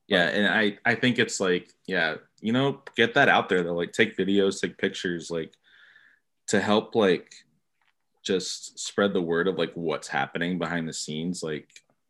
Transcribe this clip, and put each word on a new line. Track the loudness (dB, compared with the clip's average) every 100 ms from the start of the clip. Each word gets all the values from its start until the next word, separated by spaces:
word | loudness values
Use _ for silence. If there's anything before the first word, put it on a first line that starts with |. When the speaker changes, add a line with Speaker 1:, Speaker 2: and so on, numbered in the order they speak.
| 0
Speaker 1:
Yeah, | 2 2
Speaker 2:
But |
Speaker 1:
and | 2 2
I, | 2 0 0
I | -2
think | 0 2 2
it's | 0 0
like, | 0 0 -2 _ -6
yeah, | -2 -2 -4 -12 _
you | -2
know, | 0 0 -2 -6 0
get | 2
that | 6 6
out | 6 4
there, | 0
though. | 0
Like, | -2 -4
take | 0 0 0
videos, | 0 2 2 0
take | -6 -2
pictures, | -4 -2 -6 -6 -6
like, | -8 -8 _ _ _ -20 -20 _ _ _ _ -2
to | 0
help, | 2 0 0
like, | 2 2 2 -4 -20 _ _ _ _ _ _ _ _
just | -4 -4 -4 -10 -14 -14
spread | -8 0 0
the | 2
word | 0 0 0
of, | 0
like, | -4
what's | -4 -4 -4 -4
happening | -4 -4 -4 -4 -4
behind | -4 -4 -6
the |
scenes, | -8 -8 -6 -6 -6
like, | -6 -8 -10 -20 _ _